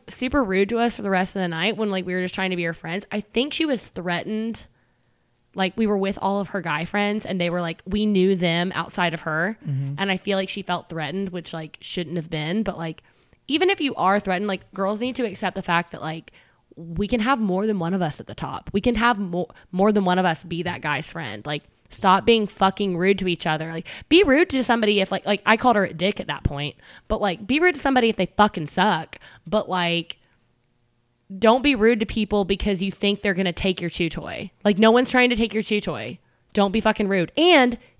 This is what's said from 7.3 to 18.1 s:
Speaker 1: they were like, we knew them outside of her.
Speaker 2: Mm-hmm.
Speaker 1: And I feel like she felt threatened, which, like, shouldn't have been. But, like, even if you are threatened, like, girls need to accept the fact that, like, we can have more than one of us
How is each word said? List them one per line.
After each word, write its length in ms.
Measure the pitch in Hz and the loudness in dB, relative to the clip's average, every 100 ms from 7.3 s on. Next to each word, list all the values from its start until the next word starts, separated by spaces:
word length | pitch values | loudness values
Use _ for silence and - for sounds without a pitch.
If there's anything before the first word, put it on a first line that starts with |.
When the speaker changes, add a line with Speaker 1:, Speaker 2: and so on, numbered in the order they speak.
| 190 | -2
Speaker 1:
they 80 | 175 | -2
were 120 | 175 | -2
like, 200 | 170 165 - | -4 -6 -4
we 200 | 208 214 | -2 2
knew 300 | 202 185 190 | 4 4 4
them 360 | 175 165 180 - | 2 0 -2 -4
outside 380 | 170 - 175 | -6 -2 -2
of 80 | 160 | -2
her. 360 | - 156 180 220 165 | -4 -2 -2 -4 -6
Speaker 2:
Mm-hmm. 280 | 135 139 143 | -4 -4 -4
Speaker 1:
And 140 | 196 | -4
I 60 | 185 | -4
feel 200 | - 196 | -2 -2
like 120 | 190 | -2
she 120 | - | -6
felt 260 | 190 175 - | -6 -6 -6
threatened, 400 | 165 151 180 196 | -8 -6 -6 -6
which, 220 | 175 165 | -8 -10
like, 240 | 165 156 - | -12 -12 -14
shouldn't 340 | - - 175 170 | -10 -8 -6 -6
have 120 | 160 | -6
been. 340 | 160 151 202 | -6 -2 -2
But, 140 | 208 175 | -2 -4
like, 240 | 165 160 _ _ _ _ - | -8 -10 _ _ _ _ -4
even 220 | 311 370 | 0 2
if 100 | 392 | 2
you 140 | 285 - | -2 0
are 240 | 180 202 | 2 2
threatened, 280 | 202 180 208 | 0 -2 -2
like, 240 | 190 - | -4 -8
girls 280 | - 196 208 | -4 -4 -2
need 140 | 247 254 | -4 -4
to 100 | 233 | -4
accept 300 | 190 196 190 | -2 -4 -4
the 60 | |
fact 300 | 185 170 170 | 0 0 0
that, 80 | - | -8
like, 300 | 156 160 - - _ _ _ - | -8 -8 -12 -20 _ _ _ -18
we 320 | 170 165 208 | -10 -6 -2
can 140 | 240 | 0
have 180 | 220 269 | 2 2
more 260 | 214 180 220 | 2 0 0
than 140 | 208 | -2
one 140 | 165 | -2
of 80 | 190 | 0
us 180 | 165 | -2